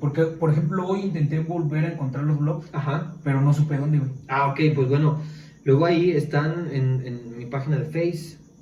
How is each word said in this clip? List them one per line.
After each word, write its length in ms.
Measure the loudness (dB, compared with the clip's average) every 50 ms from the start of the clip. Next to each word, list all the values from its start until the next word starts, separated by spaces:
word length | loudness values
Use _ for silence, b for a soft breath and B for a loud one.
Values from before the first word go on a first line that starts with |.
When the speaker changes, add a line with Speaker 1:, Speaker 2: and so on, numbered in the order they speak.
Speaker 1:
Porque, 220 | -4 -2 2 2 2
por 280 | 0 0 0 0 2
ejemplo, 360 | 2 2 2 0 0 -2 -2
hoy 140 | -2 -2 -2
intenté 400 | -2 -4 -2 -2 0 0 0 -2
volver 440 | -2 -2 -2 -2 -2 -2 0 0 -2
a 80 | -2 -2
encontrar 320 | -4 -4 -4 -4 -2 -2
los 140 | 0 0 0
vlogs, 300 | 0 -2 -2 -4 -6 -8 -8
Speaker 2:
Ajá. 440 | -6 -4 -2 -4 -4 -4 -8 -12 -8 -4
Speaker 1:
pero 180 | -2 0 2 4
no 100 | 4 4
supe 240 | 4 2 2 0
dónde, 220 | 0 0 0 2 2
güey. 120 | 0 -2 -4 -8 -8 -4
Speaker 2:
Ah, 200 | 0 0 0 0
ok, 100 | 2 2 2 2 4
pues 140 | 4 2 2
bueno, 300 | 4 4 4 2 2 B B B B B B B B B 2
luego 200 | 4 4 6 6
ahí 260 | 4 4 4 4 4 4
están 560 | 2 0 0 0 0 0 0 0 -2 -4 -4 -2
en, 300 | 0 2 2 0 0 -2
en 300 | -4 -8 -10 -10 -12 -12 -12
mi 60 | -10
página 300 | -8 -6 -6 -2 0 0 0
de 80 | -2
Face, 500 | -2 -2 -2 0 0 -2 -4 -8 -12 -14 -18 -20 -20 -20 -20